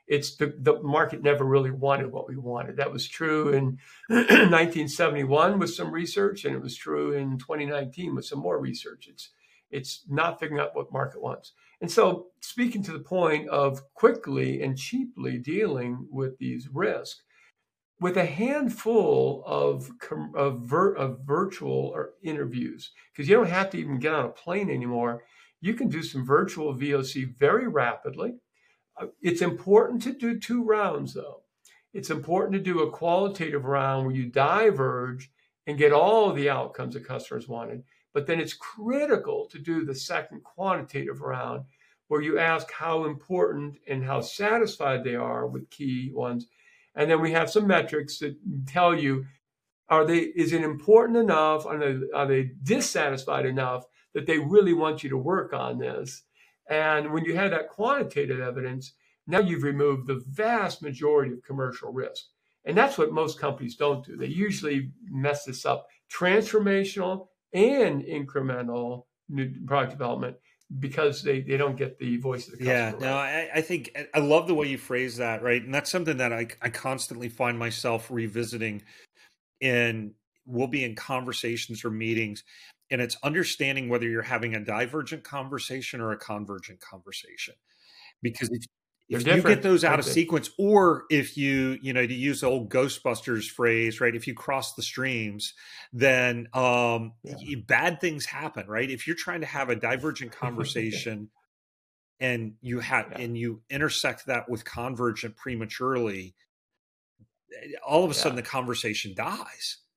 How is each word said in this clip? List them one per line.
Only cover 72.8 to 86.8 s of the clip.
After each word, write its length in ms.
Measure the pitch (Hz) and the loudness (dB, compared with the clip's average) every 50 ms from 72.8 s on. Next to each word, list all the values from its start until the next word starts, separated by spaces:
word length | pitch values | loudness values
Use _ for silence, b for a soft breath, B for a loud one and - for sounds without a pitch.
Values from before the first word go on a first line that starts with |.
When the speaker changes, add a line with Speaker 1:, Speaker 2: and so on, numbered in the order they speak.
| 117 110 | 2 0
Speaker 1:
customer 140 | - - 131 131 | -2 -4 -2 -2
Speaker 2:
no, 40 | 135 | -2
Speaker 1:
right. 340 | 135 139 135 151 160 165 - - | -2 -2 -2 -2 -4 -4 -2 -2
Speaker 2:
I, 60 | 160 | -2
I 20 | |
think, 340 | 160 - 180 151 117 - - 147 147 - - | -2 -2 -4 -6 -6 -8 -12 -12 -10 -2 0
I 40 | 151 | 2
love 280 | 143 143 151 170 170 | 4 6 6 6 6
the 80 | 180 170 | 4 2
way 120 | 151 147 | 2 0
you 120 | 139 135 120 | 0 -4 -6
phrase 380 | - - 127 127 127 127 113 | -4 -4 -2 -2 -2 -2 -4
that, 260 | 120 120 117 113 107 117 | -2 -2 -2 -2 0 2
right? 180 | 120 120 123 | 2 2 2
And 120 | 110 127 135 | 0 -2 -2
that's 180 | 143 139 - | -2 -2 -2
something 260 | - 185 165 160 143 | -2 -2 0 0 0
that 160 | 127 127 120 113 | 0 0 0 0
I, 140 | 113 120 120 - - | -2 -6 -6 -6 -6
I 80 | - 123 | -6 -6
constantly 600 | - - - 131 131 127 - - 123 117 120 117 | -6 -6 -4 -4 -4 -4 -6 -10 -10 -10 -10 -8
find 280 | 117 - 127 120 120 117 | -4 -2 -2 0 0 -2
myself 500 | 117 117 113 - - 123 117 113 - - | -4 -4 -4 -2 -2 0 0 -2 -4 -6
revisiting 720 | 127 117 113 107 101 117 117 107 120 107 113 107 104 104 b b b b b b b b b b b _ _ _ _ - | -4 -4 -4 -4 -4 -4 -4 -4 -4 -6 -6 -6 -6 -8 b b b b b b b b b b b _ _ _ _ -2
in, 540 | 135 131 123 120 120 117 113 110 107 104 - _ _ _ _ _ _ | 0 2 4 4 4 2 0 -2 -6 -10 -12 _ _ _ _ _ _
we'll 220 | 131 123 120 135 | -6 -2 -2 -2
be 160 | 123 143 139 127 | -2 -2 -4 -4
in 120 | 117 107 | -6 -8
conversations 920 | 110 - - 135 127 123 123 117 - - 117 117 113 - - 113 107 - | -10 -8 -6 -6 -6 -4 -6 -6 -6 -4 -4 -4 -6 -6 -10 -10 -8 -6
or 60 | 117 | -6
meetings, 520 | 110 110 113 113 113 113 110 107 104 - B B B B B B B B _ - | -6 -4 -2 -2 -2 -2 -2 -4 -6 -12 B B B B B B B B _ -4
and 100 | 135 123 | -2 -2
it's 160 | 120 113 - - - | -2 -4 -6 -6 -4
understanding 680 | 147 156 180 165 - - - 143 139 135 135 127 120 | -2 -2 0 -2 -2 -2 -2 -2 -2 -2 -4 -2 -2
whether 180 | 120 120 117 | -2 -2 0
you're 140 | 117 113 117 | -2 -2 -4
having 340 | 110 127 127 110 120 117 113 | -4 -4 -4 -4 -2 -4 -4
a 80 | 107 104 | -6 -6
divergent 600 | 110 104 110 127 120 147 156 131 - 160 151 - | -4 -4 -2 -4 -4 -4 -6 -8 -8 -10 -12 -12
conversation 800 | - 143 139 131 135 143 120 - - 131 135 120 - - 120 | -10 -10 -10 -8 -8 -8 -8 -8 -8 -8 -8 -8 -8 -8 -6
or 100 | 113 110 | -4 -4
a 60 | 107 | -4
convergent 600 | 107 - - 107 104 104 101 98 90 - - 92 92 | -6 -8 -8 -8 -8 -8 -10 -12 -12 -14 -18 -20 -20